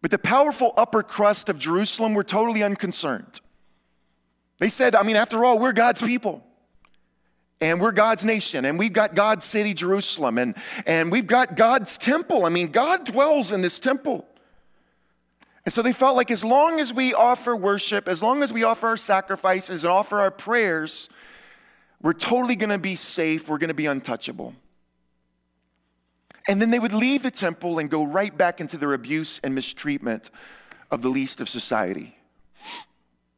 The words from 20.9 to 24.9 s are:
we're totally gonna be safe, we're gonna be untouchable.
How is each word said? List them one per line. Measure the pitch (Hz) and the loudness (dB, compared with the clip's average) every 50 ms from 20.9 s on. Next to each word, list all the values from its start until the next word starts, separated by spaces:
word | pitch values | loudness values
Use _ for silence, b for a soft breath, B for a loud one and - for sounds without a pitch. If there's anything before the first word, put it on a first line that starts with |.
| - - - - B B B B B B B B B B B B B B B B B B - | -8 -10 -12 -14 B B B B B B B B B B B B B B B B B B -2
we're | 156 170 | -2 0
totally | - - - 240 247 254 240 247 | 0 0 0 0 0 2 0 0
gonna | 190 220 208 208 | 0 0 -2 -2
be | 196 165 190 185 | -2 -2 -4 -4
safe, | 165 - - - - 165 160 160 160 156 - | -4 -4 -4 -2 -2 0 0 0 -2 -4 -6
we're | 151 143 | -4 -4
gonna | 160 160 156 | -4 -4 -4
be | 139 151 | -4 -2
untouchable. | 151 143 135 - - 120 - - - - - - - - - _ _ _ _ _ _ | -2 -2 -4 -4 -6 -8 -8 -8 -12 -12 -12 -14 -14 -14 -20 _ _ _ _ _ _